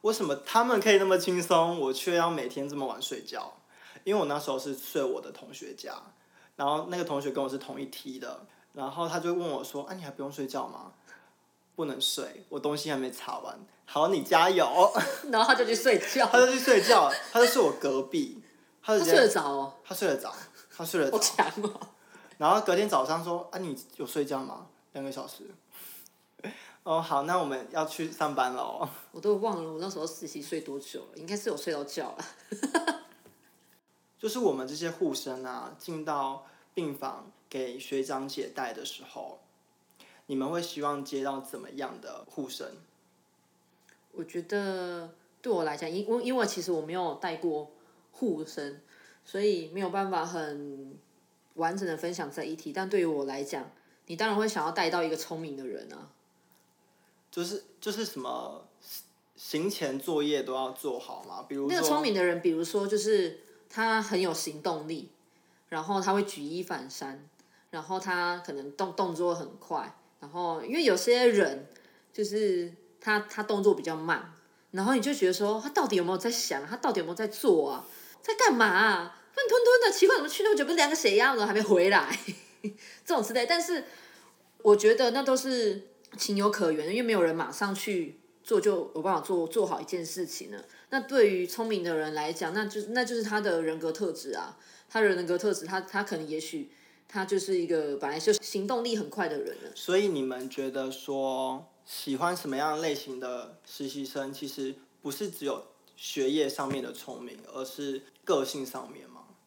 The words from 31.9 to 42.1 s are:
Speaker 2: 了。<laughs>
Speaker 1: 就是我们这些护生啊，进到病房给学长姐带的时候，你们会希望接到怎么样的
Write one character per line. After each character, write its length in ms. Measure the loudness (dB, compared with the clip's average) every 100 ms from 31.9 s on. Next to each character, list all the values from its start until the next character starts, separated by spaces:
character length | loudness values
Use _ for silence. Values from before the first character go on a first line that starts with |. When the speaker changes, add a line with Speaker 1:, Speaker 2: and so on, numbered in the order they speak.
| -8 -8 -8
Speaker 2:
了。 80 | -14 -14 -14 -8 -2 0 0 -6
<laughs> 80 | -10 -20 -20 _ _ _ _ _ _ _ _ _
Speaker 1:
就 80 | -6
是 120 | 0
我 140 | 0
们 140 | 0 -4
这 80 |
些 160 | -6 -6
护 240 | -2 -2
生 300 | -2 -6 -8
啊， 300 | -8 -10 -12 -14
进 240 | -10 -8
到 440 | -4 -2 -2 -6 -14 -20 _
病 220 | -6 -4
房 360 | -4 -8 -10 -16 _ _
给 280 | -6 -6 -8
学 240 | -6 -4
长 240 | -2 -4 -6
姐 240 | -6 -8
带 180 | -6 -8
的 100 | -6
时 180 | -10 -12
候， 380 | -16 -14 -14 -14 _ _ _ _ _ _ -20 -20 _
你 80 |
们 140 | -4 -2
会 140 | -4
希 180 | -4 -4
望 240 | -4 -4
接 180 | -6 -4
到 180 | -4 -4
怎 200 | -8 -14
么 80 | -14
样 280 | -10 -10 -10
的 240 | -14